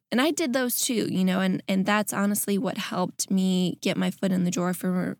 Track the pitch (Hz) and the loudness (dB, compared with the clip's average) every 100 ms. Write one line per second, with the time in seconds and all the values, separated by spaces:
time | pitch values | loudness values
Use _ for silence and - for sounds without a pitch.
0 | _ 220 294 302 320 254 254 - - 233 | _ 0 2 2 0 0 0 -2 -2 0
1 | - - 185 185 190 185 - 190 185 208 | 0 0 2 2 0 0 -2 0 2 0
2 | 208 - 202 208 - 202 185 - 190 214 | 0 0 0 0 0 0 0 -4 -6 -4
3 | 185 - - 190 185 185 180 - - 185 | -4 -4 -2 2 2 2 2 0 -2 0
4 | 185 - 196 185 180 175 180 185 185 180 | -2 -2 0 0 0 0 -2 -2 -2 -2
5 | 175 - | -2 -4